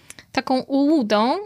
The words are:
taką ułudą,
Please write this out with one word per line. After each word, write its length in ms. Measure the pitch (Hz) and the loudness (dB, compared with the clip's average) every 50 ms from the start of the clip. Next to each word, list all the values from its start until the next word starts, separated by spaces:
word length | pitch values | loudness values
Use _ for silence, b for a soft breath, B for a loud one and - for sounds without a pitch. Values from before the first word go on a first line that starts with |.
| B B B B B B | B B B B B B
taką 280 | - 262 - - 262 262 | -6 -6 -2 -2 -2 -2
ułudą, 760 | - - 277 269 285 285 330 302 226 208 214 208 220 254 302 392 415 | -2 -2 0 2 2 2 2 2 2 0 0 2 2 0 0 -2 -6